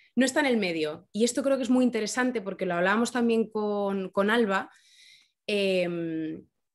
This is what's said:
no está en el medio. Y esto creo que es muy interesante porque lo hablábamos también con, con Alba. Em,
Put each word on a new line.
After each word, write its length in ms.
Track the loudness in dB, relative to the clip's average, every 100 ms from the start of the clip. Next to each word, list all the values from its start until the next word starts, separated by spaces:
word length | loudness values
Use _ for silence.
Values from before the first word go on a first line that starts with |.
| _
no 100 | 0
está 140 | 0 2
en 80 | 2
el 100 | 2
medio. 500 | 0 -2 -4 -6 _
Y 120 | 0
esto 180 | 0 0
creo 140 | 0 0
que 80 |
es 60 | 2
muy 140 | 4
interesante 560 | 4 0 -4 -2 -2 -2
porque 240 | -6 -6 -4
lo 80 |
hablábamos 360 | 0 2 2 0
también 400 | 0 2 2 0
con, 600 | -2 -2 -2 -2 -2 -4
con 200 | 0 2
Alba. 400 | 2 2 0 -4 _ _ _ -20 -20 _ _ -6
Em, 960 | -2 0 0 0 -4 -4 -6 -6 -10 -16 _ _